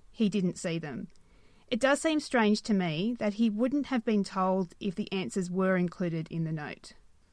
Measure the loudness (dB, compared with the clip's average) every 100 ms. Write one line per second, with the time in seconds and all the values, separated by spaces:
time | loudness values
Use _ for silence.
0 | -12 -2 0 2 0 -2 -4 -4 -4 -8
1 | -10 -16 -20 -20 -20 -20 -6 2 4 4
2 | 2 0 2 2 4 4 2 0 0 0
3 | -2 -2 -2 2 0 2 0 0 0 -2
4 | 2 0 0 0 2 2 -2 -6 -6 -4
5 | -4 -4 -2 -2 -2 0 2 2 0 -2
6 | -4 -4 -4 -4 -2 -4 -6 -10 -16 -20
7 | -20 -20 _